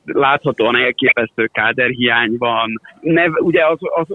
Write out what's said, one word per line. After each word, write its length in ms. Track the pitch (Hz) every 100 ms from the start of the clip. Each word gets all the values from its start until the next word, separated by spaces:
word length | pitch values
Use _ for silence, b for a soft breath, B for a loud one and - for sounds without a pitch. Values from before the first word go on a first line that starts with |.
láthatóan 720 | - 117 139 143 147 - 113 120
elképesztő 680 | 127 - 127 120 117 - 113
káderhiány 840 | - 110 117 123 123 123 117 113 120
van. 420 | 120 113 110 113 B B
Nev-, 400 | 156 165 175 156
ugye 260 | 180 165 156
az, 120 | 165
az, 260 | 180 170 160